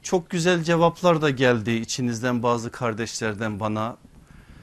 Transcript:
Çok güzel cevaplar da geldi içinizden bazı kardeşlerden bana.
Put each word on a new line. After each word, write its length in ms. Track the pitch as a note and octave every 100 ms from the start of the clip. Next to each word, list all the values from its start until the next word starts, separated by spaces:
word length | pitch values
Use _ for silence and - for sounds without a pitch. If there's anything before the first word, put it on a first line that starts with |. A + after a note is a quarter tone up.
Çok 280 | - F#3+ E3+
güzel 340 | F3+ E3 F3
cevaplar 580 | D#3+ E3+ E3+ E3 F3+ D#3+
da 80 | D3+
geldi 420 | B2+ B2+ A#2+ G#2+
içinizden 720 | A2+ A2+ - B2 A2+ B2 B2
bazı 280 | A#2+ A#2+ A2+
kardeşlerden 880 | - A#2+ G#2+ A2+ - A2 G2+ A2 G#2
bana. 380 | G#2+ G#2+ A2 - - - - - - -